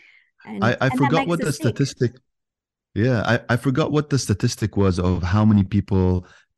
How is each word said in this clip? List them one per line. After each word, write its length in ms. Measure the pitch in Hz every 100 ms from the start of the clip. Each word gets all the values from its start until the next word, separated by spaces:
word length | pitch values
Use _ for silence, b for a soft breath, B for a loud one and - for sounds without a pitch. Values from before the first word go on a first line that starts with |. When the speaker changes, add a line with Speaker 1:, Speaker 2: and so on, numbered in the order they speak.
| b b b b
Speaker 1:
And, 200 | - 107
Speaker 2:
I, 40 | 110
I 40 |
Speaker 1:
and 80 | -
that 160 | 131 127
Speaker 2:
forgot 160 | 131
Speaker 1:
makes 160 | 156 165
Speaker 2:
what 120 | 170
Speaker 1:
us 60 | 156
Speaker 2:
the 60 |
Speaker 1:
sick. 100 | -
Speaker 2:
statistic, 500 | 123 - 139 - 120 - _ _ _ _ _ _ _
yeah, 280 | 98 123 120
I, 300 | - 120 -
I 20 | 117
forgot 360 | 139 131 160
what 180 | 147 147
the 80 | 139
statistic 580 | - 98 120 - 107 -
was 220 | 98 90
of 240 | 90 85
how 220 | 87 104
many 200 | 107 104
people 600 | 95 104 - 95 92 90 B B B